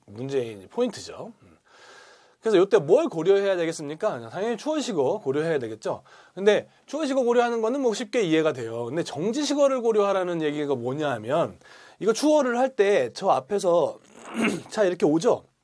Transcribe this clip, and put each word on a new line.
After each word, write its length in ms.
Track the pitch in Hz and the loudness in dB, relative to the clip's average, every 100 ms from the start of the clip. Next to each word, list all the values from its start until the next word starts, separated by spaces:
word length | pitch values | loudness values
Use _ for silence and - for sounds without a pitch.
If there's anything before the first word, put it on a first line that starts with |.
| - | -18
문제의 520 | 104 135 135 117 104 | -12 -4 -4 -4 -10
이제 100 | 92 | -10
포인트죠. 680 | - 247 - - - 190 - | -4 -4 -4 -14 -14 -16 -18
음. 160 | 98 80 _ _ - - - - _ _ | _ _ _ _ -20 -20 -20 -20 _ _
그래서 180 | 226 190 | 2 4
요때 220 | 196 208 | 4 2
뭘 300 | 147 233 330 | 4 2 2
고려해야 480 | 165 170 196 196 185 | -2 2 2 2 0
되겠습니까? 720 | 165 165 143 156 214 135 117 | -2 -4 -10 -6 -4 -4 -10
당연히 260 | 143 220 233 | -6 -6 -4
추월 260 | 285 311 | -4 -4
시거 380 | 247 175 135 208 | -2 0 0 0
고려해야 400 | 202 147 160 151 | -2 -2 -2 -2
되겠죠. 440 | 113 110 185 127 - - - | -4 -8 -8 -8 -10 -20 -20
근데 360 | - 202 196 - _ - | 0 4 4 0 _ -10
추월 200 | 285 294 | -6 -2
시거 180 | 269 | 0
고려하는 380 | 240 240 240 233 | 2 4 2 0
거는 200 | 220 277 | 0 0
뭐 120 | 247 | 0
쉽게 280 | 208 240 254 | -2 -2 -2
이해가 320 | 180 160 156 | 2 2 2
돼요. 320 | 131 113 117 120 | -2 -6 -6 -6
근데 180 | 156 | -6
정지 400 | - 135 196 247 | -6 -4 -4 -2
시거를 380 | 277 277 277 262 | -2 2 2 2
고려하라는 600 | 226 214 202 196 180 170 | 0 2 2 0 -2 -2
얘기가 340 | 151 147 143 127 | -2 -2 -2 -2
뭐냐 340 | 120 139 147 | -2 -4 -4
하면 480 | 120 107 160 127 95 - - - - | -4 -2 0 -2 -4 -20 -20 -20 -4
이거 140 | 196 | -2
추월을 440 | 220 302 302 254 240 | 0 2 2 2 0
할 180 | 262 - | -2 2
때 360 | 196 196 123 | 2 4 0
저 160 | - 190 | -2 0
앞에서 680 | 131 131 202 185 170 131 - - - - | 0 0 -2 2 2 2 -4 -20 -20 -10
<clears throat> 380 | 226 226 160 - | -2 -2 -2 -6
차 160 | - 196 | 0 0
이렇게 200 | 175 170 | 2 2
오죠? 440 | 160 226 - - _ | 4 2 0 -4 _